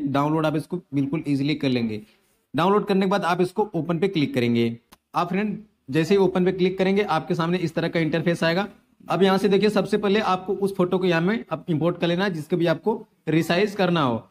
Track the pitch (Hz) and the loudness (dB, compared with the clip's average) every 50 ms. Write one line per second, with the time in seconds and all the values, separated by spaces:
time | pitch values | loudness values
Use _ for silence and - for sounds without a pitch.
0 | 294 143 135 139 143 151 156 160 156 156 151 160 - - 185 175 - _ 139 143 | -4 -2 0 0 0 2 0 0 0 0 0 -2 -4 -6 -8 -10 -10 _ -4 -2
1 | 139 139 156 160 - 147 143 135 139 143 156 147 151 135 127 123 117 110 107 104 | -2 -2 -2 -4 -2 -2 -2 0 0 -2 -2 -2 0 0 0 0 0 -2 -4 -8
2 | 104 - _ _ _ _ _ _ _ _ - 135 165 190 202 208 - - 196 190 | -10 -16 _ _ _ _ _ _ _ _ -2 0 2 2 2 2 2 2 2 2
3 | 196 190 202 196 - 165 180 170 180 175 - - 208 208 - 170 143 170 175 160 | 2 2 0 0 0 0 0 0 0 0 0 -2 -4 -2 -4 -4 -4 -2 -2 0
4 | 190 190 196 165 143 127 - 131 120 120 120 117 117 117 117 117 _ _ - _ | -2 0 0 0 -2 0 0 0 0 2 2 2 0 0 -2 -6 _ _ -20 _
5 | _ _ - 151 175 175 180 190 214 208 180 - - - _ _ _ - 131 156 | _ _ -4 -4 -2 -2 -2 -2 -2 -4 -6 -8 -12 -18 _ _ _ -2 0 0
6 | 165 160 202 196 190 180 - 185 180 185 185 185 180 185 185 190 185 190 196 202 | 2 4 4 4 4 4 4 2 2 2 2 2 0 0 0 0 0 2 2 0
7 | 208 202 156 160 156 - 180 156 165 165 175 180 175 160 - 170 160 165 - 170 | 0 0 -2 -2 -2 -2 -2 -2 0 0 -2 -2 -2 -4 -2 -2 -4 -2 0 0
8 | 160 156 156 165 151 180 170 - 165 165 165 185 208 196 - - _ _ _ _ | 0 0 0 0 0 0 0 0 0 0 0 0 -2 -4 -8 -16 _ _ _ _
9 | - - 160 170 196 190 190 190 226 202 196 190 196 214 214 208 - - 214 208 | -8 -4 0 2 4 4 4 2 2 2 2 4 2 2 2 0 0 0 -2 -2
10 | 208 202 196 208 - 170 185 185 - - 196 180 196 196 196 - 180 175 185 185 | 0 2 0 2 2 0 -2 -2 -2 -4 -4 -2 -2 -2 0 0 0 0 0 0
11 | 180 180 170 165 170 185 220 233 - - 160 156 - - 170 143 156 175 175 175 | 0 0 2 2 2 0 0 -2 -4 -6 -8 -6 -4 -2 -2 0 0 0 0 0
12 | 180 170 175 175 196 208 170 156 151 - 185 170 170 170 160 - - 208 233 233 | -2 0 0 0 -2 -2 -4 -6 -6 -4 -2 0 0 0 0 0 -2 -2 -4 -4
13 | - - _ _ _ 160 151 165 160 - 175 180 208 208 196 - 185 175 175 165 | -6 -14 _ _ _ 0 0 0 2 2 2 2 2 0 0 0 0 2 2 2
14 | 147 127 117 110 - - | 2 0 0 -2 -6 -10